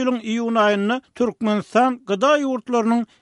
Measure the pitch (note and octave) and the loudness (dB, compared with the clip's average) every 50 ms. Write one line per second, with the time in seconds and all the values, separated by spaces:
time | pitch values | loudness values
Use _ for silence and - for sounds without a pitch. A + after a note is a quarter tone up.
0 | C4 B3+ B3+ A#3 G#3+ A3 A3 A#3 A#3 A#3 A3+ A3+ G#3 G#3 G#3 G3+ G3+ G#3 A#3+ C4 | -2 -2 -2 -4 -4 -4 -4 -4 -2 -2 0 2 2 2 2 0 0 -2 -2 -4
1 | - _ _ - B3 A3+ - - A3+ G#3+ G#3 G#3 E3 - - A3 B3+ C4 B3 B3 | -6 _ _ -2 -2 -2 -2 -2 -2 -2 -2 -2 -2 0 0 2 2 2 0 -4
2 | - - G3+ F#3 A#3 C#4+ D4+ D4 C#4+ C4+ C4 A#3+ - - A#3+ A#3 A3 A3+ A#3 A#3+ | -6 -6 -2 0 2 2 2 2 0 -2 -4 -6 -6 -2 -2 0 0 0 0 -2
3 | A#3 - _ _ | -2 -6 _ _